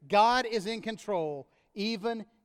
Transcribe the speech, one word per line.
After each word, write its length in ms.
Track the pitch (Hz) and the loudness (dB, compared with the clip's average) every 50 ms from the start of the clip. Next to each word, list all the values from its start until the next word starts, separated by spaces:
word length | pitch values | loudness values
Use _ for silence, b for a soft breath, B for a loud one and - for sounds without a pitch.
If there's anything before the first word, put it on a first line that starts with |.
| - 139 | -6 2
God 360 | 196 202 214 233 240 254 247 | 4 6 6 6 6 4 0
is 200 | 233 220 226 175 | 0 -2 -2 -2
in 160 | 202 226 220 | -2 -6 -6
control, 680 | - 214 226 - - - 208 180 160 156 147 143 131 _ _ _ _ _ _ | -6 -8 -8 -8 -6 -4 -2 -2 -2 -4 -6 -8 -12 _ _ _ _ _ _
even 520 | - 196 220 226 208 180 233 233 226 208 _ _ _ _ | -4 -4 -2 -4 -2 -4 -4 -4 -4 -8 _ _ _ _